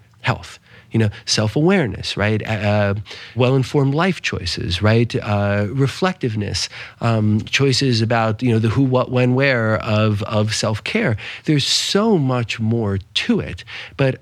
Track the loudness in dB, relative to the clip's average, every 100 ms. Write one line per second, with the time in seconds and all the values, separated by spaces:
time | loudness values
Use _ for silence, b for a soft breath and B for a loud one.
0 | -8 _ -4 -4 -6 -20 B B B 0
1 | 0 B -4 -2 0 2 2 4 2 -4
2 | -8 -2 0 0 -2 -2 0 2 2 -2
3 | -6 B B 0 2 2 2 2 2 2
4 | 0 0 -4 -6 -6 -6 -4 0 2 4
5 | 2 -2 -2 0 0 0 -2 0 -2 0
6 | -2 -2 -4 -4 -4 -4 -6 B B B
7 | 0 2 2 2 0 0 2 2 2 2
8 | 2 2 0 0 2 2 2 2 2 2
9 | 2 2 2 2 2 2 2 0 0 2
10 | 2 0 -2 0 0 0 -2 -2 -2 -2
11 | 0 -2 B B 0 0 0 -2 0 0
12 | 2 2 2 0 -2 -2 0 0 0 -2
13 | -4 -4 0 0 -2 -10 -14 B B 0
14 | 0 0